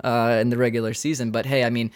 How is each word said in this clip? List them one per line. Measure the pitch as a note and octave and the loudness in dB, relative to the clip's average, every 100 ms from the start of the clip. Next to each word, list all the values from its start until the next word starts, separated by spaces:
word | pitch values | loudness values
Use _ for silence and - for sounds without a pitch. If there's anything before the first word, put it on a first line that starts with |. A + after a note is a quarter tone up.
uh, | B2+ A#2+ A#2 A2+ | -2 2 2 2
in | A#2+ | 2
the | A#2+ | 2
regular | A#2+ A#2 A2 | 0 0 -2
season. | A2+ D3 C#3+ A#2 | -4 -4 -4 -2
But | A2+ B2 | -4 0
hey, | C#3 | 0
I | A#2+ | 2
mean, | A#2+ A#2 | 0 -4